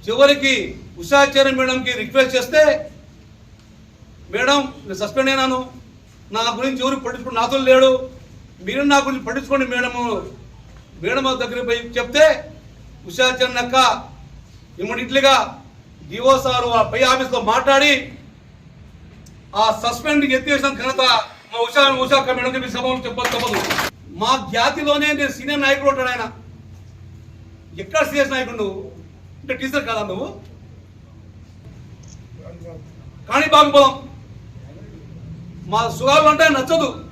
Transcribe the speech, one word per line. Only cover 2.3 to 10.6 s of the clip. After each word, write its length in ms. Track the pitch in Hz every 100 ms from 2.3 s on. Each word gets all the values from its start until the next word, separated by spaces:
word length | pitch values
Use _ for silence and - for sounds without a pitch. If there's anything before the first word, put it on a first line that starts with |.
| 254
చేస్తే, 540 | 247 311 302 - - - - - - - - - - - - - - - -
"మేడం 260 | 202 254 285
నేను 380 | 262 - 208
సస్పెండ్ 360 | 190 208 262 269
అయినాను, 400 | 269 262 254 254 - - - - - -
నా 80 | 208 226 226
గురించి 240 | 262 254
ఎవరు 160 | 254 269
పట్టించుకుని 440 | 233 247 254 233
నాతో 160 | 226 269
లేడు, 540 | 262 262 262 254 262 - - - - -
మీరు 200 | 185 254
నా 160 | 285 285
గురించి 260 | 277 262
పట్టించుకోండి 420 | 214 262 - 269 254
మేడము." 560 | 247 247 240 240 208 131 127 - -